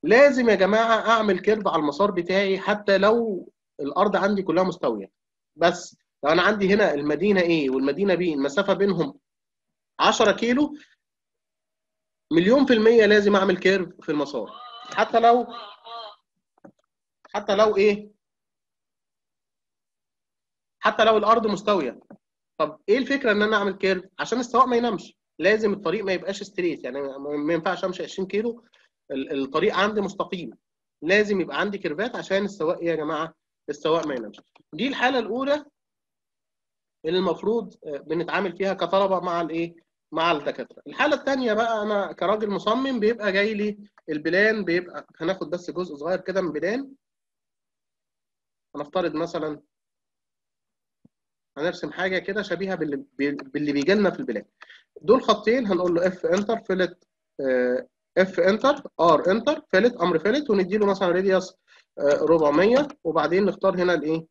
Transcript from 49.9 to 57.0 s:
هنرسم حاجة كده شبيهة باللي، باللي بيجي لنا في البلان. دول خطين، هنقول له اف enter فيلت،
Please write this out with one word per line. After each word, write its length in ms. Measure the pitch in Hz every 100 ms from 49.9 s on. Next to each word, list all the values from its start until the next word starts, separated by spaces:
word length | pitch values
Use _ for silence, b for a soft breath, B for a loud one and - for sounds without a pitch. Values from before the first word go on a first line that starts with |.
| _ _ _ _ _ _ _ _ _ _ _ _ _ _ _ _ -
هنرسم 340 | 165 175 156
حاجة 280 | - 185 185
كده 220 | 180 202
شبيهة 340 | 202 170 190 185
باللي، 280 | 156 139 - -
باللي 540 | 143 143 139 147 147
بيجي 200 | 143 139
لنا 180 | 202 190
في 80 | -
البلان. 260 | 127 107 - _ B B B -
دول 200 | 156 254
خطين، 460 | - 214 220 247 214
هنقول 280 | 180 180 170
له 120 | 185
اف 180 | 185 -
enter 320 | 185 208 226
فيلت، 480 | - 190 175 -